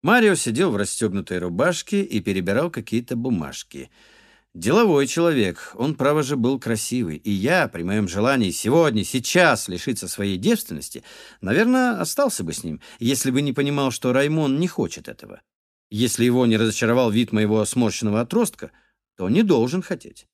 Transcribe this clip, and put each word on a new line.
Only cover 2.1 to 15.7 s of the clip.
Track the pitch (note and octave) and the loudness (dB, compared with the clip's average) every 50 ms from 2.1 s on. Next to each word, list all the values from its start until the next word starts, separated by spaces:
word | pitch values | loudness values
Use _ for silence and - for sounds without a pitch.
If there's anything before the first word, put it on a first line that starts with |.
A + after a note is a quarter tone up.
| - G#2+ | -4 -4
перебирал | E2+ - G2 F#2 F2 F2+ G2+ A#2+ D#3+ F3 | -2 -2 -2 -2 0 0 0 0 0 -2
какие-то | - - A2 - - A#2 A#2+ - B2+ | -4 -8 -8 -4 -4 -4 -4 -4 -6
бумажки. | A#2 A#2+ C3 A#2+ F2+ D#2 C2+ C2 - - _ - C#2 C2 - _ _ _ _ _ _ _ _ _ _ _ _ _ | -4 -2 -2 -2 -2 -4 -6 -10 -14 -16 _ -16 -16 -16 -16 _ _ _ _ _ _ _ _ _ _ _ _ _
Деловой | - E2 G#2+ C#3+ G#3+ A#3+ G#3 D#3+ C#3+ C#3 | -6 -2 2 4 4 4 6 4 4 2
человек, | B2+ - E3 E3+ E3+ D#3+ C3 G#2 F#2 E2+ - - - - | 2 0 2 2 2 4 2 2 0 -2 -6 -14 -18 -8
он, | - A#2+ D3 D3+ | -4 -4 -4 -2
право | - - C#3 D3 D#3 D3 | 0 2 2 2 2 0
же, | B2+ D3 | 0 -2
был | C3 A2+ B2 C#3 C3 | 0 0 0 0 -2
красивый, | - A#2 A#2 G#2 - - B2+ B2 A2+ E2+ D#2 | -2 -4 -4 -4 -2 -4 -4 -4 -4 -4 -6
и | D2+ _ G#2+ | -8 _ -4
я, | G2+ F#2+ F#2+ C3 F3 F#3 D3+ | -2 0 0 2 2 2 0
при | - - E2+ E2+ | 0 -4 -6 -4
моём | F#2 G2+ G#2+ G#2 | -2 0 0 -2
желании | F2+ E2 G2 G#2+ B2+ C#3 C3 A2 F#2 | -2 -2 0 0 2 2 2 0 0
сегодня, | E2 - - G#2+ C3 E3 E3+ D3 A2+ G#2+ F#2+ | -2 -2 -2 2 4 4 4 4 2 -2 -4
сейчас | - - C3 A2+ - - F3+ F3+ D#3+ B2+ G#2+ - | -2 -4 -4 -4 0 2 4 6 6 4 2 -2
лишиться | - F#2 F2 - - A#2+ - - | -6 -8 -8 -6 -6 -6 -6 -8
своей | A2+ - - G2+ G2+ F#2+ | -10 -6 -4 -4 -2 -2
девственности, | F2+ F#2+ - A#3 G#3+ - - - D2 - - - - - - - - - - - _ | 0 0 0 0 0 -2 -8 -10 -10 -10 -12 -16 -16 -18 -20 -20 -20 -20 -20 -20 _
наверное, | - F#2 A2+ E3 A3+ A#3+ B3+ C4 B3+ B3 A3+ F#3 | -4 0 2 2 4 4 4 2 2 0 0 -2
остался | F3 D#3+ - - C#4+ B3+ - - F2 | -4 -4 0 0 0 0 0 -4 -6
бы | E2 D#2+ | -6 -8
с | - - | -8 -8
ним, | D#2+ D2+ - - - - | -10 -10 -10 -12 -20 -14
если | - A#2+ A#2 C#3 C3+ - C3+ | -4 -2 -2 0 0 0 0
бы | B2+ C3+ D3 | 0 0 0
не | C#3+ B2 | 0 -2
понимал, | - C#3+ C#3+ C#3+ C#3+ C#3 C3 | -2 -2 0 0 0 0 -2
что | A#2+ - - C3 B2 | -2 -2 -2 0 2
Раймон | C3 C#3 D3 D#3 D#3+ D3+ C#3+ C3+ D3 | 2 2 2 2 0 2 0 0 0
не | F3 | 0
хочет | F3 - - A#2 E2 - D#2 D2 - | -2 -2 -4 -4 -4 -6 -12 -14 -16
этого. | - - - G#1 G1+ - _ _ _ _ _ _ | -18 -18 -18 -20 -20 -20 _ _ _ _ _ _